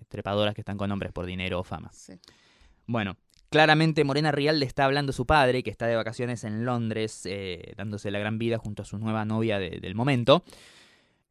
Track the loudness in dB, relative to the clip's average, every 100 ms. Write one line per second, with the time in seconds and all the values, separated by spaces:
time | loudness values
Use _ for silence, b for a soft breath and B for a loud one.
0 | -12 -8 -2 2 2 0 -8 -4 -2 -2
1 | -4 -6 -6 -4 -2 -4 -4 -10 -12 -20
2 | -20 -20 b b b b b b -6 -2
3 | -2 -6 _ _ _ 4 6 6 4 2
4 | 0 2 0 2 2 2 0 2 2 2
5 | -2 -4 2 4 6 2 -2 -2 0 0
6 | -2 -4 -4 -4 -6 -4 -2 -2 -2 -2
7 | -4 -6 -8 -6 -6 -8 -12 -10 -8 -6
8 | -4 -4 -2 -2 0 -2 -4 -8 -8 -6
9 | -2 -2 0 0 2 0 -2 -6 -6 -2
10 | 2 4 6 6 b b b b b b
11 | b b _